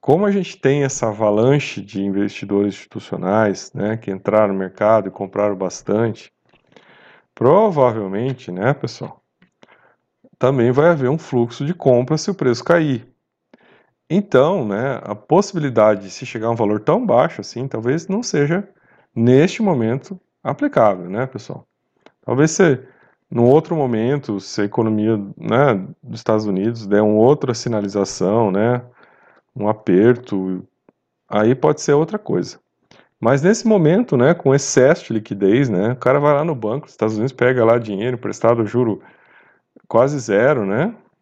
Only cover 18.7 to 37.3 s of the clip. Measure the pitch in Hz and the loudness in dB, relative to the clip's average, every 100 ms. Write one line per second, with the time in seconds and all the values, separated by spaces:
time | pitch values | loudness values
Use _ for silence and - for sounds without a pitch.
18.7 | _ _ _ _ - 117 131 170 - 214 | _ _ _ _ 0 4 6 4 0 -2
19.7 | 143 110 131 - 185 _ _ 131 135 285 | 0 -2 -4 -8 -20 _ _ -8 -4 -2
20.7 | 285 107 95 87 101 131 - - - _ | 2 2 2 -6 -6 -6 -8 -14 -18 _
21.7 | _ _ _ _ _ - 123 156 - 180 | _ _ _ _ _ -6 0 0 2 2
22.7 | 127 - _ _ _ _ 117 120 147 156 | 2 -6 _ _ _ _ 2 4 4 2
23.7 | 165 135 113 117 143 135 101 - - 101 | -4 -2 -2 -2 -4 -4 -8 -8 -6 -4
24.7 | - 113 107 107 110 98 - - 113 143 | -2 -2 0 0 -2 -4 -12 -2 2 2
25.7 | 101 95 - 123 113 - 110 107 95 107 | 0 -6 -16 -18 -10 -2 -2 -2 -2 -4
26.7 | 117 101 101 107 107 117 147 - 113 - | -6 -2 0 2 4 4 2 -2 -6 -4
27.7 | 110 101 101 98 - 92 110 107 92 113 | -4 -4 -2 -4 -2 -2 0 0 0 0
28.7 | 123 120 _ _ _ _ _ _ - 104 | -2 -6 _ _ _ _ _ _ -6 -4
29.7 | 107 - 92 110 120 - 101 95 92 - | -4 0 4 4 2 -2 -6 -6 -8 -12
30.7 | _ _ _ _ _ _ 107 110 131 160 | _ _ _ _ _ _ 0 0 2 0
31.7 | 151 - 143 160 208 - 92 - - _ | 0 0 0 0 -6 -6 -6 -6 -12 _
32.7 | _ _ - _ _ 113 139 165 226 226 | _ _ -20 _ _ 2 2 2 2 2
33.7 | 214 151 185 247 127 127 170 139 139 - | 2 4 2 0 2 2 2 2 2 2
34.7 | - 127 175 - 113 107 101 98 113 139 | 4 4 2 -2 -6 -6 0 2 4 2
35.7 | 92 107 127 127 143 147 143 160 135 107 | 0 -2 -2 0 2 2 0 -2 -4 -4
36.7 | 127 - _ 110 110 123 | -6 -10 _ -4 -2 -4